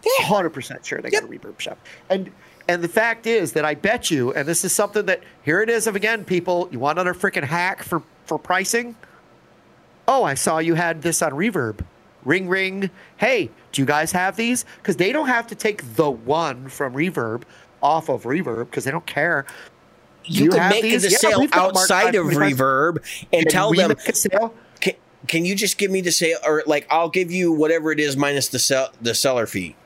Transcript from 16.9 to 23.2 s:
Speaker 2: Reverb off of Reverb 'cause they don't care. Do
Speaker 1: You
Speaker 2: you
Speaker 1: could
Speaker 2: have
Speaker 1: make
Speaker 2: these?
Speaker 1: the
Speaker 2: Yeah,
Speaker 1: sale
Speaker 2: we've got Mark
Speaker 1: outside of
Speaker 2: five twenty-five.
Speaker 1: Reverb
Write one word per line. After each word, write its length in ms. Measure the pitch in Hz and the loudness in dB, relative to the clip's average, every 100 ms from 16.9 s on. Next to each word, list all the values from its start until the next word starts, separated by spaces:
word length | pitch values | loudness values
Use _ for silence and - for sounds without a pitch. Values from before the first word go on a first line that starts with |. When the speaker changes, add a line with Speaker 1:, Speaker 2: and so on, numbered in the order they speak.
Speaker 2:
Reverb 480 | 127 175 156 117 117 - - - _ | -2 -4 -2 -4 -6 -10 -20 -20 _
off 260 | 143 160 156 | 0 0 0
of 140 | 123 | -4
Reverb 480 | 113 151 147 113 120 | -2 -4 -2 -6 -6
'cause 120 | - | -6
they 60 | 131 | -4
don't 140 | 156 | -6
care. 400 | - - 165 151 135 - - _ _ _ _ _ | -4 -2 0 0 -4 -16 -20 _ _ _ _ _
Do 80 | - | -6
Speaker 1:
You 120 | 165 | 2
Speaker 2:
you 60 | 147 | 4
Speaker 1:
could 100 | 190 | 6
Speaker 2:
have 100 | 185 | 4
Speaker 1:
make 120 | 208 | 4
Speaker 2:
these? 180 | 220 240 | 2 2
Speaker 1:
the 80 | 185 | 4
Speaker 2:
Yeah, 60 | 202 | 4
Speaker 1:
sale 220 | 208 202 | 4 4
Speaker 2:
we've 100 | 285 | 4
got 240 | 240 190 | 4 4
Mark 80 | 190 | 2
Speaker 1:
outside 300 | 185 185 185 | 4 4 4
of 100 | 196 160 | 2 2
Speaker 2:
five 60 | |
twenty-five. 240 | 147 147 131 | 2 2 2
Speaker 1:
Reverb 380 | 135 131 156 165 - - | 2 4 2 -2 -8 -14